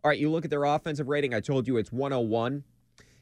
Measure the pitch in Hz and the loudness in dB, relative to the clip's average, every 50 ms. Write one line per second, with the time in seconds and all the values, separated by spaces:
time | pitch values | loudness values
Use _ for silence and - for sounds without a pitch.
0 | - 151 147 131 143 151 156 165 151 151 147 143 143 143 147 156 - 165 151 143 | 2 2 2 2 2 0 0 0 -2 -2 -2 0 2 2 2 0 0 -4 -4 -4
1 | 147 120 147 147 143 131 120 110 104 - 143 131 117 113 131 117 104 - - 123 | -2 -2 0 0 0 0 0 -2 -2 0 0 0 2 2 0 0 0 -2 -4 -4
2 | 139 139 139 127 120 110 110 117 117 123 139 143 139 _ _ _ _ _ _ _ | -2 0 0 0 0 0 0 0 0 0 -2 -6 -8 _ _ _ _ _ _ _
3 | - _ _ _ | -20 _ _ _